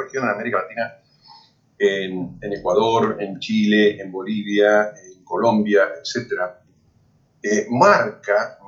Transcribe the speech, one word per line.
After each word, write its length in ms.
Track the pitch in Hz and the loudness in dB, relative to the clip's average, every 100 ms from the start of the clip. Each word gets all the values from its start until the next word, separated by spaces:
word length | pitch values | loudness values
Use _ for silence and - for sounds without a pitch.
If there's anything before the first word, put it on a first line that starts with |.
región, 220 | 101 131 | -4 -4
en 60 | 120 | -2
América 320 | 104 117 98 | -2 -2 -4
Latina, 320 | - 117 110 - _ _ _ - _ _ _ - | -4 -6 -8 -10 _ _ _ -20 _ _ _ 0
en, 600 | 101 98 92 92 87 - | 0 0 -4 -6 -8 -10
en 120 | 104 | -8
Ecuador, 640 | 101 92 101 110 113 107 107 | -6 0 2 2 2 0 -2
en 180 | 101 90 | -8 -8
Chile, 640 | - 110 104 104 104 98 | -2 0 4 4 4 2
en 100 | 95 | -8
Bolivia, 800 | 92 95 107 101 101 104 104 107 | -10 -6 -6 -2 2 4 4 0
en 320 | - - - | -6 -20 -20
Colombia, 600 | - - 117 107 104 101 - - | -8 -2 0 2 2 2 2 -2
etcétera, 580 | - 120 - 92 90 - _ _ _ _ _ _ _ _ | -8 -8 -6 -6 -6 -10 _ _ _ _ _ _ _ _
eh, 240 | 202 208 - | -2 -2 0
marca, 880 | 120 202 202 117 - 104 104 - - | 4 4 4 0 -6 -2 0 -2 -10